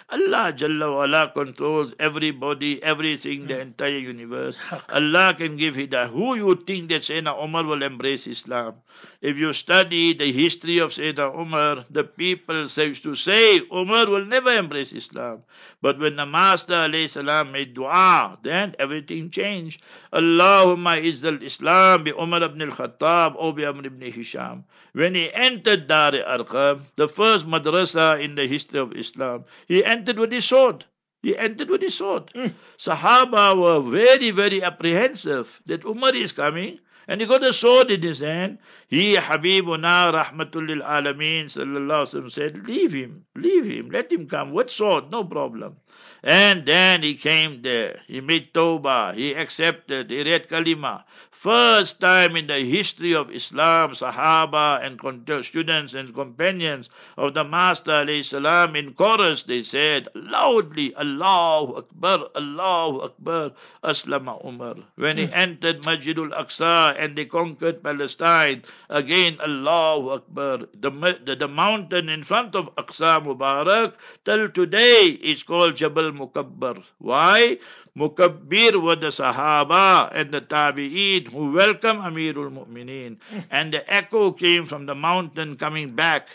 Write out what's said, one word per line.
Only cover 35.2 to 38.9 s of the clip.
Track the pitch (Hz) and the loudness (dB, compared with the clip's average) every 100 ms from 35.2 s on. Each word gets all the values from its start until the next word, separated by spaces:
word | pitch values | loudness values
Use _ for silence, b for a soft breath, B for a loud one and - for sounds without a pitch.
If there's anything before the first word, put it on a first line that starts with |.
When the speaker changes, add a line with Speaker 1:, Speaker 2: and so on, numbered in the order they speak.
| 156 139 113 - - | -6 -4 -6 -14 -8
Speaker 1:
that | 165 - | -8 -6
Umar | 220 262 262 | -2 0 0
is | - | -4
coming, | - 143 160 196 349 b b b | -2 -4 -2 -8 -12 b b b
and | 202 | -6
he | 220 | 2
got | 254 | 2
a | 262 | 2
sword | - 233 254 254 | 2 6 6 6
in | 196 | 2
his | 170 143 | -2 -6
hand. | 147 160 190 - b b | -6 -4 -6 -8 b b
He, | b | b